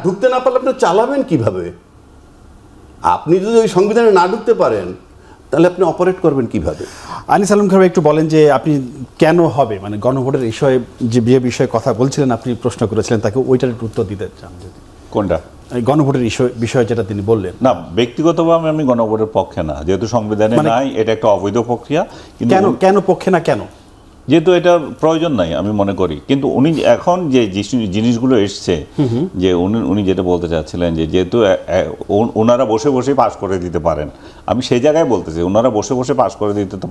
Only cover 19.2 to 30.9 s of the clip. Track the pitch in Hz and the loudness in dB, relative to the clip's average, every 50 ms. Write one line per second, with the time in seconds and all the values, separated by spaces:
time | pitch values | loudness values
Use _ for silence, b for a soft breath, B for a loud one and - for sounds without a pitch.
19.2 | 110 107 - 104 90 - - 95 82 76 71 67 80 85 95 92 117 104 117 117 | -2 -2 -2 -2 -4 -2 -6 -6 -6 -6 -6 -6 -2 -2 -2 -2 -2 -2 -2 -2
20.2 | 107 107 107 104 107 110 120 - 151 156 113 123 139 135 - 107 110 110 110 107 | -2 -2 0 0 0 2 2 2 2 2 0 0 -2 -2 -2 -2 -2 -2 -2 0
21.2 | - 110 101 92 95 101 98 120 110 123 120 110 - - 143 160 196 B B B | 2 2 2 2 0 -2 -2 -2 -2 -2 -4 -6 -4 -4 -4 -4 -4 B B B
22.2 | B B B - 117 120 190 190 196 - - - 190 185 196 202 - 190 175 - | B B B -6 0 2 2 4 2 2 0 2 2 2 2 2 2 0 -2 0
23.2 | - 190 185 170 160 160 135 104 85 - - - - - - - - - - - | 0 0 0 0 0 0 -2 -2 -4 -10 -16 -20 -20 -20 -20 -20 -20 -20 -20 -16
24.2 | - - 139 165 156 185 180 175 165 180 175 170 143 98 120 - - 160 160 160 | -2 2 2 4 4 4 2 4 4 4 2 2 0 -4 -6 -2 0 0 0 0
25.2 | 165 170 139 101 87 82 80 71 92 104 107 101 101 101 95 85 92 82 78 71 | 0 -2 0 -2 -2 -2 -2 -2 -2 -2 0 0 0 -2 0 -2 -2 -2 -4 -6
26.2 | - - 135 139 139 - - 120 135 165 160 123 - - 120 113 - 180 175 185 | -4 -2 -2 0 0 0 0 2 2 2 2 2 2 2 2 2 2 0 0 0
27.2 | 180 147 131 127 117 98 92 101 101 - - 123 110 95 87 107 110 123 120 113 | -2 0 2 2 2 2 -2 -4 -4 -4 -4 -4 -2 -2 -2 0 0 0 0 0
28.2 | 123 131 131 107 101 98 - - - - 87 78 71 - - - 147 120 113 123 | 2 2 2 2 2 0 -4 -6 -4 -2 -2 -2 -4 -8 -4 -2 -2 0 0 -2
29.2 | 170 185 - 90 90 92 90 87 87 101 110 117 - 73 92 104 101 92 92 95 | -4 -4 -4 -2 0 2 2 2 0 0 0 -2 -2 -2 -2 0 0 0 0 0
30.2 | 95 90 90 85 87 80 85 80 76 - - 87 87 85 | 0 0 0 0 0 -2 -2 -4 -4 -6 -6 -4 -2 -2